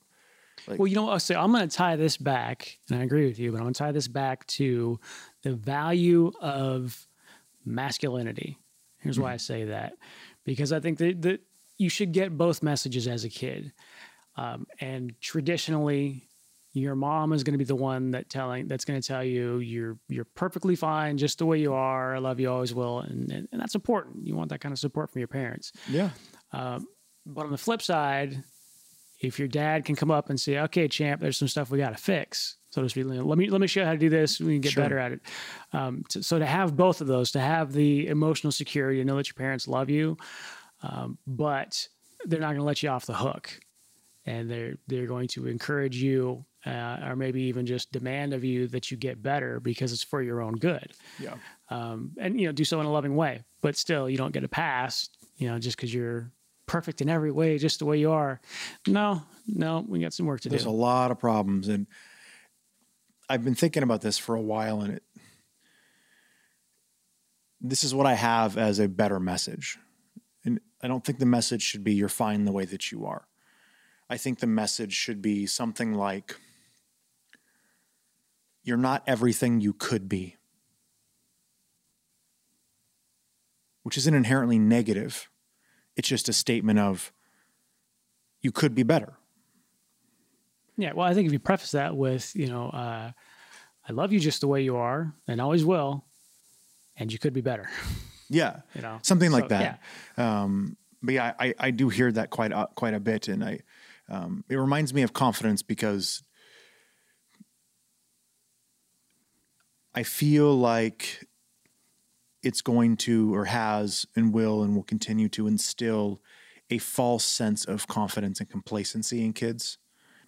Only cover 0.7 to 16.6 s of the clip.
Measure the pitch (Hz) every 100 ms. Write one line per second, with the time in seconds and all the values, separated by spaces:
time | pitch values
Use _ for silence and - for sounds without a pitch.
0.7 | - 196 202 220 196 - 170 185 240 170
1.7 | - 180 160 156 - 139 127 117 123 -
2.7 | - - 127 127 147 139 110 120 113 117
3.7 | 127 147 147 123 139 135 131 - - 139
4.7 | 120 117 117 - - - _ 139 120 107
5.7 | 143 160 175 175 170 170 - 156 139 135
6.7 | 131 127 - - _ - - _ _ 113
7.7 | 113 135 - 143 123 113 - - 139 _
8.7 | _ _ _ 147 127 131 120 - 120 107
9.7 | 107 110 - - - - - - 127 143
10.7 | 156 170 160 170 180 170 190 _ _ _
11.7 | - 185 - 196 170 190 151 170 156 151
12.7 | 143 135 123 120 120 110 - 127 117 139
13.7 | - - - - _ _ - 123 120 -
14.7 | - 131 131 123 117 - 165 139 170 -
15.7 | 156 147 143 143 131 - _ _ _